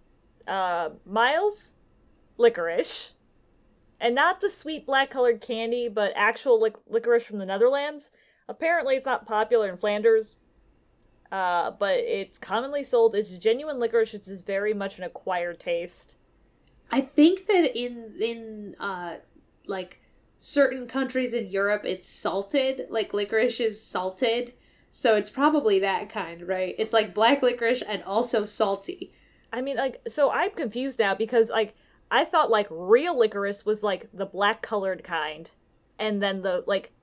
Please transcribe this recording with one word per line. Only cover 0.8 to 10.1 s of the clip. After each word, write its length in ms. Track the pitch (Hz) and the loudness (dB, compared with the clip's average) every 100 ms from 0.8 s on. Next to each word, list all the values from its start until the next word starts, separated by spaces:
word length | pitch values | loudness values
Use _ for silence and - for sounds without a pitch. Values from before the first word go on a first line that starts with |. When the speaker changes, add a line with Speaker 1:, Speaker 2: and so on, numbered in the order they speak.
| 160 156 - | -4 -8 -4
Speaker 1:
Miles? 680 | 220 240 320 415 415 - _ _ _ _ _ _ - | 2 2 4 0 -2 -16 _ _ _ _ _ _ 4
Licorice. 760 | 233 233 165 175 - - - _ _ _ _ _ _ _ _ - | 4 4 -4 -2 -2 -4 -12 _ _ _ _ _ _ _ _ -4
And 140 | 240 247 | 0 2
not 260 | 330 370 | 2 2
the 80 | 392 | -4
sweet 360 | - 311 311 - | -4 -8 -8 0
black 240 | 269 269 | 0 0
colored 300 | 269 247 220 | 2 2 2
candy, 480 | - 226 226 247 240 | -2 -4 -2 -2 -2
but 240 | 208 202 | 0 0
actual 460 | - 208 233 277 226 | 2 0 2 2 4
lic-, 160 | 220 - - | 4 -2 -4
licorice 380 | 226 233 233 233 | -2 2 2 0
from 120 | 208 | -8
the 80 | 190 | -4
Netherlands. 640 | 196 240 277 285 294 - _ _ _ - | 2 2 2 -4 -8 -18 _ _ _ -14
Apparently 480 | - 330 339 269 262 | -4 0 0 0 -2
it's 80 | 262 | 0
not 200 | 247 - | -4 -2
popular 420 | 214 220 233 202 | -2 2 2 2
in 80 | 180 | -2
Flanders, 580 | 208 208 220 | -2 2 4